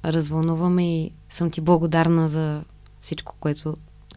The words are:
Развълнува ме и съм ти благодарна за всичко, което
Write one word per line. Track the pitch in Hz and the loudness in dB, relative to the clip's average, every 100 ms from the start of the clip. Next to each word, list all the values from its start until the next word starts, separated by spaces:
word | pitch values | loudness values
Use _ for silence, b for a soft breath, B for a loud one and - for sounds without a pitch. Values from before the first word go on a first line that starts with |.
| 160 | 0
Развълнува | 165 147 160 165 165 180 | -2 0 0 0 2 2
ме | 180 175 165 | 2 2 0
и | 160 - - | -4 -10 -16
съм | - 170 | -4 -4
ти | 165 | 0
благодарна | 160 170 165 165 165 165 160 | 2 4 4 2 4 4 2
за | 156 156 151 151 - - - | 0 -2 -4 -10 -20 -20 -18
всичко, | - 151 - - | -10 -10 -12 -6
което | 151 147 156 156 - - - | -4 -4 -6 -8 -14 -20 -20